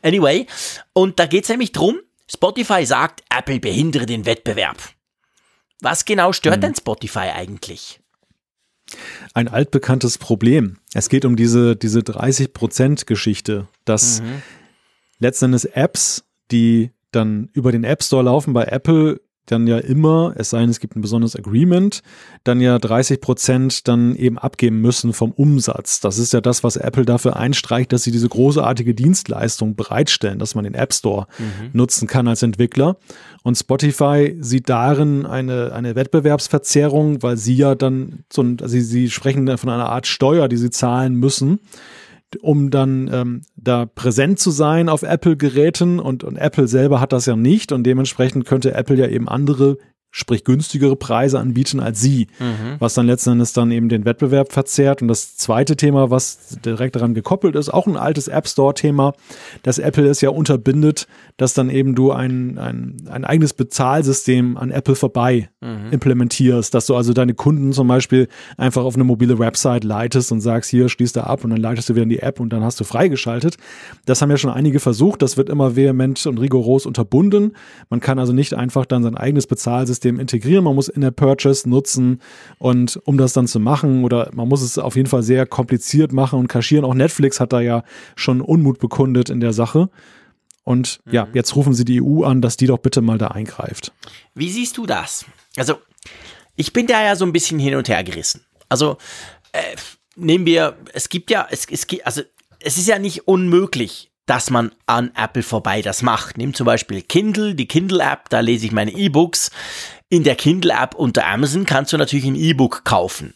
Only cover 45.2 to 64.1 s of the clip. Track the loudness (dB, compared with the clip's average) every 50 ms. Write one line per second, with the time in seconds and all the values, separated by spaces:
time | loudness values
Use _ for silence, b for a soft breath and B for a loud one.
45.2 | 2 2 2 2 0 0 2 4 2 2 2 0 0 0 0 0 -2 -4 -6 -6
46.2 | -8 -12 -6 -2 -2 0 2 2 2 4 4 2 4 4 4 2 2 2 0 0
47.2 | 0 0 0 2 4 4 4 2 2 -2 -4 0 2 2 2 2 0 -2 0 0
48.2 | 0 0 0 -2 0 0 0 0 2 0 -2 -2 0 2 2 2 2 2 0 -4
49.2 | -4 -2 -2 -2 0 0 2 4 4 2 2 0 b b b b _ _ -12 -12
50.2 | -4 -2 -2 -2 _ 0 0 0 0 -4 -2 0 2 2 2 0 -2 -2 0 0
51.2 | 2 2 0 0 0 0 0 0 0 0 -2 -4 -4 -4 -2 0 2 2 2 2
52.2 | 0 -2 _ -8 -6 -6 -6 -6 -8 -10 -4 -2 -2 0 2 2 2 2 2 2
53.2 | 2 2 2 2 2 0 0 0 0 2 2 0 0 0 0 0 0 0 0 0
54.2 | 0 2 2 2 2 0 0 -2 -2 0 0 2 2 2 2 2 0 0 0 -2
55.2 | -4 -10 -10 -8 -4 0 0 0 2 0 0 2 2 2 4 4 4 4 2 0
56.2 | 0 -4 -10 _ -20 -20 -20 -10 -6 -6 -4 -2 -4 -4 -2 -2 0 0 -2 -2
57.2 | 0 -2 -2 0 0 0 0 0 -4 0 -2 0 0 0 -2 -2 -2 -2 -2 -2
58.2 | -4 -2 -4 -4 -4 -2 0 2 2 2 2 2 0 0 2 2 2 0 -2 B
59.2 | B B B B B B B B -2 -2 -2 0 -2 0 2 4 4 4 4 4
60.2 | 2 0 2 0 2 2 2 2 2 2 2 4 4 2 2 0 -8 b b b
61.2 | b b b -2 -2 0 2 0 0 0 0 0 0 2 2 4 2 2 2 0
62.2 | -2 -4 -4 -4 -6 -6 -8 -8 -8 -8 -8 -8 -8 -10 -12 -14 -16 -12 -10 -8
63.2 | -2 2 4 4 4 2 2 -2 -4 -4 -2 -2 0 2 2 2 0 0